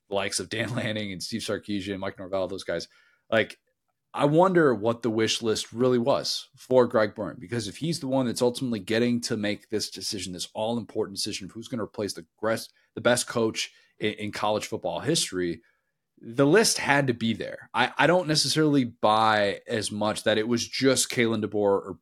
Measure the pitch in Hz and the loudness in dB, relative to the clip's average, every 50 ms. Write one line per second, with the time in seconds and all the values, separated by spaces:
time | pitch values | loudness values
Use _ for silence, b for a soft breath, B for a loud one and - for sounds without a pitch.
0 | _ _ 98 98 98 101 - - 92 - 107 113 117 101 120 120 107 110 107 107 | _ _ -4 -2 -2 -2 -4 -6 -6 -4 -4 -4 -4 -4 -4 -4 -4 -4 -4 -4
1 | 104 98 92 85 - - 117 110 - - 104 95 - - 101 98 92 101 98 92 | -6 -6 -8 -10 -8 -8 -8 -8 -4 -4 -6 -6 -4 -4 -4 -4 -4 -4 -6 -6
2 | 95 98 - - 95 90 98 95 92 87 98 90 - - 87 85 - b b b | -6 -8 -8 -10 -8 -6 -4 -4 -2 -4 -6 -8 -6 -6 -6 -6 -6 b b b
3 | b b b b b b 113 110 101 - - - _ _ _ _ _ _ _ _ | b b b b b b 0 0 0 0 -6 -16 _ _ _ _ _ _ _ _
4 | _ _ - - 139 147 151 160 180 190 180 175 156 139 117 101 101 117 117 117 | _ _ -2 0 2 4 6 6 4 6 6 6 6 4 4 2 0 -2 -2 -2
5 | - 117 107 113 110 107 - - 117 110 104 - - - - 113 127 127 127 120 | -2 -2 2 2 2 0 0 0 0 0 0 0 -4 -8 -4 0 2 2 4 4
6 | 117 139 123 80 69 - - - - - _ - - - 127 127 123 120 - 113 | 2 2 0 0 0 -4 -6 -6 -8 -12 _ -20 -4 4 4 6 6 6 4 2
7 | 107 104 - 113 101 80 - - 90 90 117 117 101 95 - - 143 170 165 - | 2 2 -2 -6 -10 -10 -10 -12 -10 -8 -6 -6 -6 -8 -8 -6 -4 -4 -4 -4
8 | 139 131 131 135 127 117 104 - 123 123 120 - 135 123 117 104 90 104 110 113 | -4 -2 -2 0 0 0 0 0 0 0 0 -2 -4 -4 -4 -4 -4 -2 0 2
9 | 120 120 120 117 117 - 120 107 104 104 104 - - _ 107 101 - - - 95 | 2 2 0 -2 -2 -4 -4 -4 -2 -4 -4 -6 -6 _ -4 -4 -4 -6 -8 -10
10 | 98 - 110 98 90 95 90 85 - - - 107 110 117 117 120 101 - - 113 | -8 -8 -8 -6 -8 -10 -10 -10 -12 -10 -6 -4 -4 -2 -2 -4 -6 -6 -4 -4
11 | 104 98 98 - - 107 95 - 95 80 - 110 113 - 131 117 101 - - - | -4 -4 -4 -6 -6 -6 -6 -8 -10 -12 -14 -16 -12 -10 -6 -6 -6 -6 -6 -6
12 | 104 95 - 90 85 _ _ _ 107 110 113 - - - b b b b b 107 | -6 -6 -6 -10 -14 _ _ _ -2 -2 -2 -2 -4 -12 b b b b b 0
13 | 107 120 123 120 - - - 120 113 110 110 - - - b b b b b b | 2 4 4 4 0 -2 -2 0 0 0 0 -4 -6 -8 b b b b b b
14 | - 107 - - 107 104 - - - 104 107 104 - - 110 90 - 87 85 78 | -4 -4 -4 -4 -8 -8 -4 -2 0 0 0 0 -2 -4 -6 -6 -4 -4 -4 -2
15 | 95 127 170 - - - 95 90 90 87 82 - b b b b b b b b | -2 0 0 0 -2 -2 -2 -2 -2 -2 -4 -6 b b b b b b b b
16 | _ _ _ _ - 113 117 131 139 143 170 220 226 - - - - 139 139 143 | _ _ _ _ -18 -6 0 2 4 6 6 6 6 4 0 0 0 2 2 4
17 | 143 123 113 - 113 113 110 - - - - - - - - 113 123 120 - - | 2 2 0 0 0 -2 -2 -2 -4 -8 -10 -12 -16 -4 0 0 0 2 2 2
18 | 139 151 175 185 165 151 151 143 147 135 - 156 156 151 143 143 123 117 - _ | 4 6 6 4 2 2 0 0 0 2 2 4 4 4 4 4 2 0 -2 _
19 | - 107 107 110 110 110 107 107 101 98 90 - - - 120 110 98 95 107 104 | 2 4 4 6 4 4 4 4 2 0 0 -4 -6 -6 -4 -4 -4 -4 -4 -4
20 | 104 107 98 - - 110 107 107 107 120 120 117 117 - - - 131 131 127 120 | -2 -2 -2 0 0 2 2 2 2 2 0 0 -2 -4 -4 0 2 4 4 2
21 | - - - 127 117 113 113 107 107 104 110 104 101 101 98 95 - 98 90 - | 0 0 0 2 2 2 2 0 -2 -2 0 2 4 4 4 2 0 -6 -12 -4